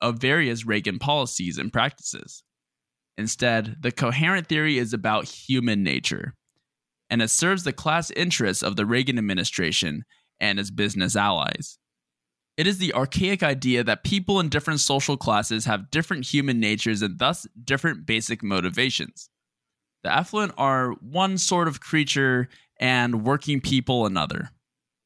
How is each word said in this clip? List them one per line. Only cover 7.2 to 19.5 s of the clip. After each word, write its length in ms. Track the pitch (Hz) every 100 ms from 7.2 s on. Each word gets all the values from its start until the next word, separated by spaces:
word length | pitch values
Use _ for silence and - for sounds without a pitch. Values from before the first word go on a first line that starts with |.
it 80 | 110
serves 360 | - 170 190
the 80 | 175
class 380 | - 160 165 160
interests 500 | - 180 - 104 92
of 140 | - 101
the 100 | 104
Reagan 320 | 120 131 123
administration 840 | 104 92 - - 82 - 85 73 - _ _ -
and 180 | 104 98
its 120 | 98
business 440 | 101 104 98 90
allies. 640 | 101 101 85 64 - - - _ _ _ _ _ _ _ -
It 100 | 170
is 120 | 190
the 160 | 180
archaic 480 | 120 135 - 185 196
idea 420 | 156 135 127 123
that 180 | 113 107
people 380 | - 196 185 196
in 80 | 165
different 320 | 147 165 151
social 360 | - 139 143 139
classes 500 | - 107 107 110 117
have 240 | 104 -
different 360 | 151 170 156 127
human 340 | 143 139 120
natures 420 | 107 107 113 107
and 160 | 104 87
thus 280 | 127 175 - 110
different 440 | 123 135 165 127 156
basic 360 | 113 - 113
motivations. 840 | 101 95 90 104 131 - 76 - - _ _